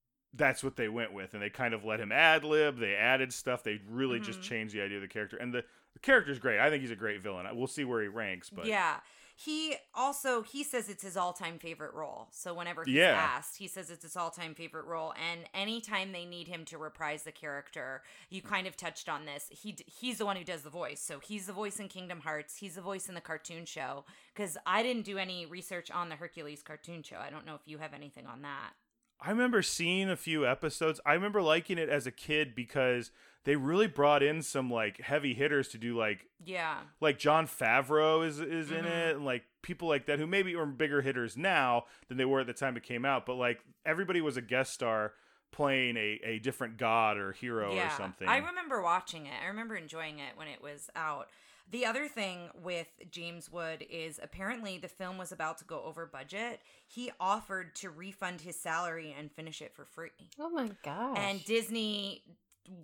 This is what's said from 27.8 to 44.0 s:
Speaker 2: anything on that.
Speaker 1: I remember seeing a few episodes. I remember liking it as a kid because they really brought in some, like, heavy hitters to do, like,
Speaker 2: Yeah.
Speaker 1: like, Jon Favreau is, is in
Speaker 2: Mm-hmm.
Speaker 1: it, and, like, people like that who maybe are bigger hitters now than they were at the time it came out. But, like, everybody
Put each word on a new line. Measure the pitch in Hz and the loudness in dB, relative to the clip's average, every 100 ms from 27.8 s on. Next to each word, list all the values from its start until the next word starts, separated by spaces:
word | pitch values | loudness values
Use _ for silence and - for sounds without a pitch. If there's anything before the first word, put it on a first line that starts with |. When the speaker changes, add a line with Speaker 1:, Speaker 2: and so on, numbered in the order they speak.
| 156 | -12
Speaker 2:
anything | 143 143 - 127 | -12 -16 -16 -16
on | 123 | -12
that. | 143 135 110 - _ _ _ _ | -10 -10 -10 -14 _ _ _ _
Speaker 1:
I | 156 | -2
remember | 226 247 220 | 2 4 4
seeing | - - 170 190 190 | 2 0 2 2 2
a | 175 | 0
few | 170 156 127 | 0 4 4
episodes. | 135 156 - 160 151 143 | 4 0 0 0 2 4
I | |
remember | 170 208 202 | 4 4 4
liking | 160 165 - 170 | 6 6 4 0
it | 156 | 2
as | 147 123 | 2 0
a | |
kid | - - 151 139 113 | -6 0 2 2 -2
because | 117 143 127 123 113 - - _ | -2 4 4 4 0 -12 -20 _
they | 139 147 | 2 4
really | 135 185 220 | 4 4 4
brought | 143 143 147 | 6 8 8
in | 143 160 | 6 4
some, | - 139 127 | -2 -2 0
like, | 117 107 - | 2 0 -2
heavy | - 147 143 | 0 2 2
hitters | 113 143 143 127 | 2 4 4 2
to | 110 | -2
do, | 120 117 | -2 2
like, | 107 98 - - | 2 0 -6 -16
Speaker 2:
Yeah. | 165 180 160 143 - - | -6 -4 -2 -4 -10 2
Speaker 1:
like, | 156 143 | 4 6
Jon | 147 160 160 | 6 6 4
Favreau | - 113 127 131 151 156 160 | 2 6 6 6 6 8 6
is, | 160 147 | 4 -2
is | 156 165 151 | -2 -2 -2
in | 165 | -2
Speaker 2:
Mm-hmm. | 170 | 0
Speaker 1:
it, | 170 165 147 | 2 2 0
and, | |
like, | 139 123 - _ | 0 -2 -4 _
people | - 170 170 | -10 -2 2
like | 143 147 | 2 4
that | 147 | 2
who | 156 | 4
maybe | 196 185 | 2 2
are | 170 147 | 0 -2
bigger | 131 151 143 | 0 2 4
hitters | 135 123 113 123 | 2 0 -2 0
now | 190 160 127 120 - - - | 2 4 6 4 2 -8 -4
than | 127 | 2
they | 131 | 4
were | 135 | 4
at | 123 | 2
the | |
time | - 135 120 | 0 -2 -2
it | |
came | - 120 | -4 0
out. | 135 131 127 | 2 2 0
But, | |
like, | 127 123 117 - _ | 2 2 0 -6 _
everybody | 156 165 | 0 2